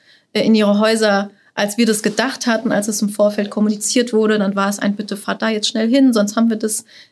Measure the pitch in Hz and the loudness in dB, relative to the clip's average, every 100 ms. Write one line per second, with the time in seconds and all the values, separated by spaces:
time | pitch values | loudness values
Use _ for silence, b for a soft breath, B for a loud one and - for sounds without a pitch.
0 | b b b 214 - 220 208 202 220 226 | b b b -2 2 4 4 2 2 2
1 | 214 196 202 B B - 208 220 226 208 | 2 2 -2 B B -6 -4 0 0 0
2 | 208 208 247 - 247 226 226 202 208 208 | -2 -2 -4 -4 -2 -2 0 -2 -2 -2
3 | 202 - 208 208 202 - 214 208 - 254 | -4 0 0 0 -4 -2 -2 0 -2 -2
4 | 240 220 214 214 196 196 196 202 208 202 | 0 0 2 2 0 0 -2 -2 -2 -4
5 | 208 208 - 196 220 214 208 226 226 269 | -6 -8 -6 -4 -2 -2 -4 -2 2 4
6 | 269 226 208 226 226 220 220 - B B | 4 4 2 2 0 0 -4 -6 B B
7 | B | B